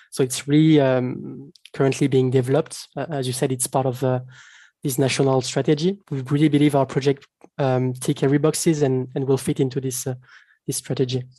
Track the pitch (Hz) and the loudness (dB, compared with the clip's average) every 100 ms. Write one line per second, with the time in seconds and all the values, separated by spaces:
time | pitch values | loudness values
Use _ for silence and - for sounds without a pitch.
0 | _ - 131 - 143 147 156 151 135 127 | _ -4 -4 -4 2 4 6 6 4 2
1 | 127 - 135 131 139 - - - 135 127 | -2 -6 -12 -14 -18 -20 -12 -2 0 2
2 | 143 131 127 131 127 143 - - - - | 2 2 2 2 2 0 -2 -8 -14 -10
3 | 135 143 127 123 139 131 - 139 131 123 | -8 -6 -6 -4 -4 -2 -2 0 0 0
4 | 131 127 127 - - - - _ 151 131 | 0 -2 -4 -16 -20 -20 -20 _ -4 0
5 | 135 - 135 131 127 143 135 151 170 202 | 0 2 2 2 0 -2 0 0 0 -2
6 | - 139 127 143 156 143 147 139 131 143 | -6 -8 -2 0 2 4 4 2 0 0
7 | 135 139 - _ - - 135 127 127 127 | 0 -2 -6 _ -14 -4 -2 0 -2 -4
8 | - 143 139 143 156 151 170 151 139 131 | -4 0 0 2 0 0 0 2 2 0
9 | 127 143 131 135 - 151 135 131 131 127 | -2 -4 0 0 0 -2 -2 -2 -6 -6
10 | 135 127 - - _ _ - - - 131 | -8 -10 -12 -20 _ _ -8 -8 -4 -2
11 | 127 123 123 | -2 -2 -6